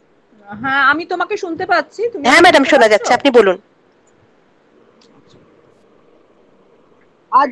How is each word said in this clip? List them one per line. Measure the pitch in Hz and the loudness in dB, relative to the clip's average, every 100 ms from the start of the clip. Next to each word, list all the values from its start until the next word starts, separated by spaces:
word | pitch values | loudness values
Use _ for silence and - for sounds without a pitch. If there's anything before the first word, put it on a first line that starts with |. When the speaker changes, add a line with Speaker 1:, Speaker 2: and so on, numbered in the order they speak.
| _ _ _ 208 202 208 | _ _ _ _ -20 -12
Speaker 1:
হ্যাঁ, | 269 269 | -6 -2
আমি | 269 294 349 | 0 -2 -4
তোমাকে | 359 349 403 | -8 -6 -8
শুনতে | 370 330 370 | -8 -10 -4
পাচ্ছি। | 349 - - 466 | -4 -4 -8 -8
তুমি | 370 | -4
Speaker 2:
হ্যাঁ, | 277 | 0
Speaker 1:
আমাকে | 311 | 4
Speaker 2:
madam, | 359 302 | 4 4
Speaker 1:
শুনতে | 269 | 2
Speaker 2:
শোনা | 285 | 2
Speaker 1:
পাচ্ছ? | 226 | 2
Speaker 2:
যাচ্ছে, | 208 - | 2 0
আপনি | 240 277 | 0 2
বলুন। | 240 196 180 - _ _ _ _ _ _ _ _ _ _ _ _ _ _ _ _ _ _ _ _ _ _ _ _ _ _ _ _ _ _ _ _ _ _ _ _ | 4 2 0 -8 _ _ _ _ _ _ _ _ _ _ _ _ _ _ _ _ _ _ _ _ _ _ _ _ _ _ _ _ _ _ _ _ _ _ _ _
Speaker 1:
আজ | 240 277 | -2 -2